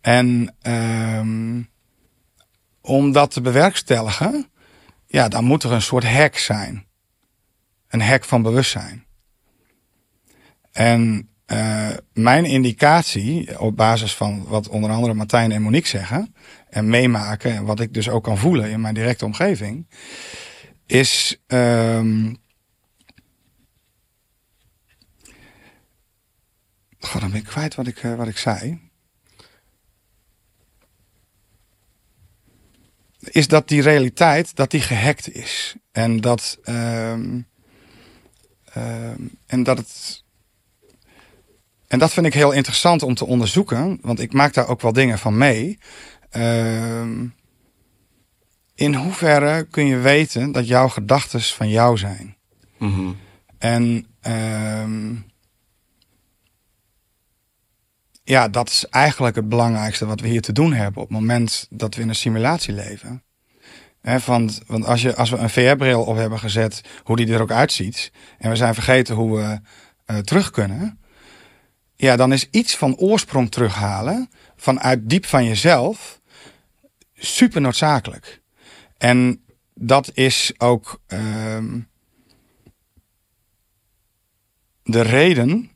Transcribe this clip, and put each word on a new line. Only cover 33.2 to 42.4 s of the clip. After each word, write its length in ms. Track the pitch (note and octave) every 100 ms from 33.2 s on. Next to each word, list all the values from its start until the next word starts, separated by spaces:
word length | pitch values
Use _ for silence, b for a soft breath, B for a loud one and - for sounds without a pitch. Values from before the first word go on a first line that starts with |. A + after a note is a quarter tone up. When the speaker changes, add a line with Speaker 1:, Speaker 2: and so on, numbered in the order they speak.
| - - D3
Speaker 1:
dat 200 | D#3 -
die 140 | D3
realiteit, 720 | C#3+ D3+ B2+ - E3+ D3 E3+ -
dat 160 | C3+
die 100 | D#3
gehackt 520 | - A2+ B2 C#3+ -
is. 420 | - - - - - _
En 300 | - A#2 A2+
dat, 380 | A#2 A#2+ - -
ehm, 760 | - A#2 A#2 A#2 A2+ A2+ A2+ A#2+ A#2+ _ b b b b b b b _ _ _
ehm, 580 | _ A#2+ A#2 A#2 A#2 A2+ - - _
en 180 | B2+
dat 140 | B2 B2+
het, 460 | - - - - _ _ _ _ _ _ _ _ _ b b b _ _ _ _ _
en 120 | B2
dat 140 | D#3+
vind 120 | - E3
ik 80 |
heel 180 | C3+